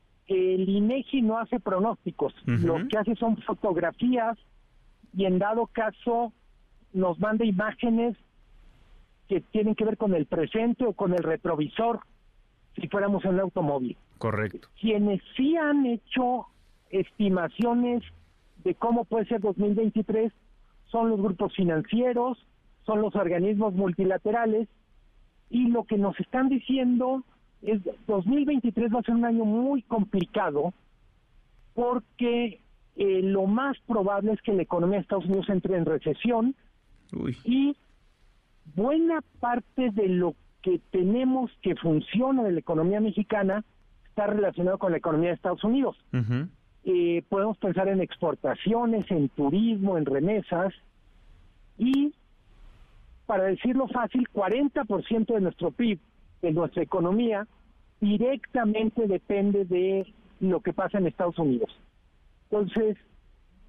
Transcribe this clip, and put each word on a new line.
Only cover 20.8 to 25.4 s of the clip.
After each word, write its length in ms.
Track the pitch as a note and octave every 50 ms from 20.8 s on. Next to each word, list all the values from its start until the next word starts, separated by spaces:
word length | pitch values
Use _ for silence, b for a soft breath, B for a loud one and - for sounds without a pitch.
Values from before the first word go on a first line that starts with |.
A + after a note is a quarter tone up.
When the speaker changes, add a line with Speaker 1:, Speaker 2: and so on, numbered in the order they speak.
| _ -
Speaker 1:
son 200 | - A3+ A3+ A3+
los 100 | A3 G3+
grupos 320 | G3 G#3+ F#3 - G#3+ F#3 -
financieros, 840 | - F#3 E3+ D#3+ D#3 - - - A#3 B3 B3+ A#3+ A#3+ A#3+ B3+ A#3+ - _ _ _ _ _ _ _ _ -
son 160 | - G#3+ G#3
los 140 | A3 G3+ -
organismos 580 | G#3 F#3+ E3+ F3+ E3+ F3+ G#3 G#3+ G3+ A3 G#3+ F3+
multilaterales, 920 | F#3 G3+ F#3+ E3+ - F#3+ F#3 F#3+ F3+ - G#3 G#3+ A#3 A#3 A3+ G#3+ A3 A3+ - _ _ _ _ _ _ _ _ _ - - _ _ _